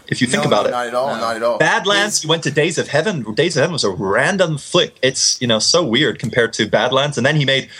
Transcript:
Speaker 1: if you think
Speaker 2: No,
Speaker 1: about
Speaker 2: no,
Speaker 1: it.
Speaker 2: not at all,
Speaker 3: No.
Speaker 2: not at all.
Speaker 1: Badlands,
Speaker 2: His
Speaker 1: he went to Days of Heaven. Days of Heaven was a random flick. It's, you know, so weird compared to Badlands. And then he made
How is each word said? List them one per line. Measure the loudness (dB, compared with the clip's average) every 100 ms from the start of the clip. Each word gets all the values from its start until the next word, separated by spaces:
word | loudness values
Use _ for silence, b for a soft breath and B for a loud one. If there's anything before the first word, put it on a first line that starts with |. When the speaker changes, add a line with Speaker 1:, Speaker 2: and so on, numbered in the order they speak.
| -8
Speaker 1:
if | -2
you | 0
think | 0
Speaker 2:
No, | 2
Speaker 1:
about | 2
Speaker 2:
no, | 2
Speaker 1:
it. |
Speaker 2:
not | -2 -2
at |
all, | -2 -2
Speaker 3:
No. | -2
Speaker 2:
not | -4 -2
at |
all. | 0 2
Speaker 1:
Badlands, | 2 2 0 0 0 -2
Speaker 2:
His |
Speaker 1:
he | -2
went | -2
to | 0
Days | 0 0 -2
of | -2
Heaven. | 0 0 -2 -4
Days | -2 0 0
of |
Heaven | 0
was | 0
a | -2
random | -2 0 2 2 2 0 -2
flick. | -2 0 0 0
It's, | -2 0 0 0
you | 0
know, | 2
so | 2 2
weird | 2 2 0 -2
compared | -2 0 0
to | 0 0
Badlands. | 2 2 0 0 0
And | 0
then |
he | 2
made | 2 0 -2 B